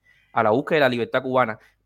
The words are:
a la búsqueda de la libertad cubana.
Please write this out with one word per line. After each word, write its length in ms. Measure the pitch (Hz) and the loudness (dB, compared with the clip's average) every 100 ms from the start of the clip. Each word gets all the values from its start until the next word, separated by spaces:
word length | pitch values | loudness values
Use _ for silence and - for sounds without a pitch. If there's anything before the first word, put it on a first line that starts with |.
| _ _ _ | _ _ _
a 100 | 123 | -2
la 80 | 110 | 2
búsqueda 260 | 120 - 160 | 0 0 2
de 40 | |
la 80 | 131 | 2
libertad 320 | 120 110 131 | 0 -4 -4
cubana. 360 | 131 127 117 107 _ _ | -2 0 0 -4 _ _